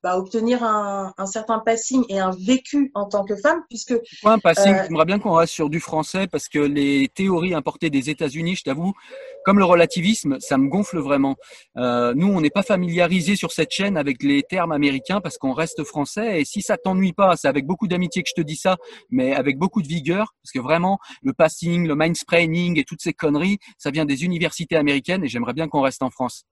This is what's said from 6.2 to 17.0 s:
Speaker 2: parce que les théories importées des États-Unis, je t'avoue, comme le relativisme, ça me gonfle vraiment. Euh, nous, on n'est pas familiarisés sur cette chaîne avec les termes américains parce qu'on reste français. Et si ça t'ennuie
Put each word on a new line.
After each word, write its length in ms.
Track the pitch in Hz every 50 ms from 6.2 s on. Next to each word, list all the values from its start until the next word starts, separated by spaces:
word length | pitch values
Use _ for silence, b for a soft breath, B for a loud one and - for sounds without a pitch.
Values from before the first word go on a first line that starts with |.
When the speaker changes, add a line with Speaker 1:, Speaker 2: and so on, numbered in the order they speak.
| 196
Speaker 2:
parce 220 | 185 - 147 - -
que 100 | - 151
les 520 | 147 143 143 143 143 139 139 139 135 143 _
théories 380 | - 190 196 185 165 170 185
importées 380 | 175 151 135 156 - - - 160
des 180 | 143 139 123 143
États-Unis, 480 | 156 - 165 143 123 156 165 170 185
je 60 | -
t'avoue, 320 | - - 135 151 170 190 196 B B B B B B B B B -
comme 140 | 185 202 202
le 60 | 190
relativisme, 720 | 175 180 170 170 165 - 180 165 196 220 - - 143 135 131
ça 160 | - - 147
me 120 | 135 135 139
gonfle 300 | 165 196 208 - - 165
vraiment. 360 | 139 139 143 139 135 139 135 B B B B B B B _
Euh, 380 | 120 123 123 120 120 120 120 120
nous, 140 | 139 175 202
on 120 | 196 180
n'est 80 | 156 147
pas 140 | - 202
familiarisés 760 | 196 - 214 180 180 175 165 175 175 165 180 185 156 185 208
sur 160 | 190 - 165
cette 200 | - - 156 -
chaîne 260 | - - 190 202 196 160
avec 240 | 143 143 131 -
les 200 | 143 139 143 139
termes 300 | 139 - - 185 170 170
américains 480 | 156 139 147 143 135 135 135 - 185 208
parce 160 | 190 165 -
qu'on 160 | - - 135
reste 320 | 127 143 165 165 - - 151
français. 560 | - - 151 143 - - 208 220 233 202 160
Et 40 | 143
si 160 | - - 208
ça 160 | - - 214 -
t'ennuie 340 | - 185 190 185